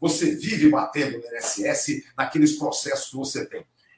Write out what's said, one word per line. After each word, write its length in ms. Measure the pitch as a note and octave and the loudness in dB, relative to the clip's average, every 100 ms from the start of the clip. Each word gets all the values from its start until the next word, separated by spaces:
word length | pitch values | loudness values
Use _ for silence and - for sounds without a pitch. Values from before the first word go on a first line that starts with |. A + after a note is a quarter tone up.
você 340 | E3 - E3 - | 0 2 2 0
vive 340 | - F#3+ D3+ | -2 4 6
batendo 480 | D3+ - D3 C3 A#2 | 6 0 -4 -4 -6
no 60 | |
I 40 | - | -10
N 100 | A#2 | -4
S 280 | - G2+ C#3 | -2 -2 0
S 400 | D3 D3 C3+ - - | 0 0 -4 -8 -6
naqueles 400 | C3+ D3+ D3+ D3+ | -2 4 4 4
processos 520 | D3 - C#3+ C3+ - | -2 -2 -2 -4 -4
que 60 | C3+ | -6
você 300 | C3 - - | -6 -6 -8
tem." 200 | - - _ _ | -12 -16 _ _